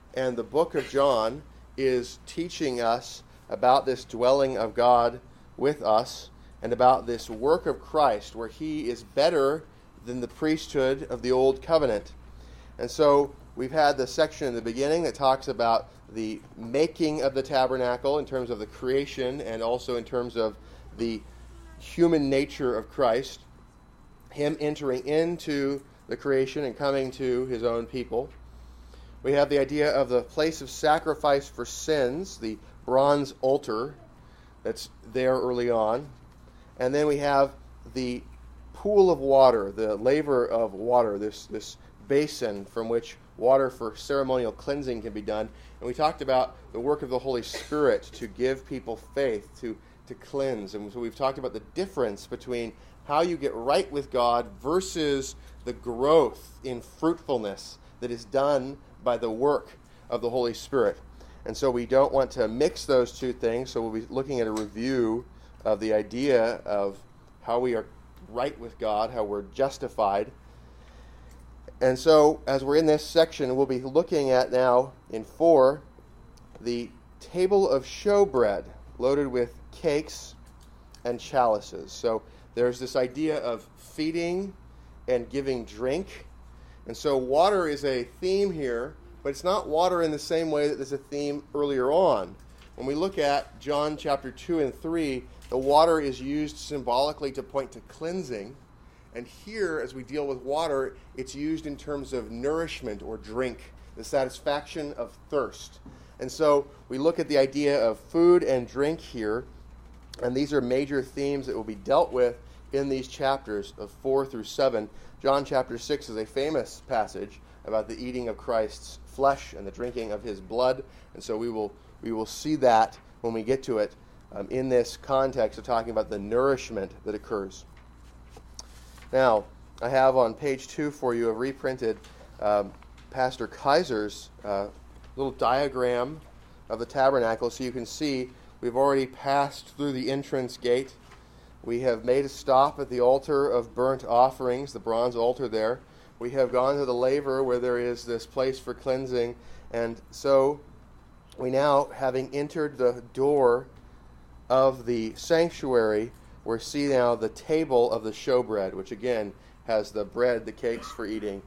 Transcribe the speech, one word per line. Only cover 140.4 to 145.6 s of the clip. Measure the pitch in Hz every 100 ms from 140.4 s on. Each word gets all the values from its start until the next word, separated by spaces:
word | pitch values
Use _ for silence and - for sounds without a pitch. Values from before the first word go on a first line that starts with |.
| 127 -
gate. | 120 123 135 - - - - - - -
We | - 120
have | 131 117
made | 117 131
a | 139
stop | - - 131 143 143
at | 135
the | 123
altar | 123 135 135 143 143
of | 120 117
burnt | - 131 131
offerings, | - 120 127 131 127 123 139
the | 117
bronze | 113 113 123
altar | 120 117 120 117
there. | 110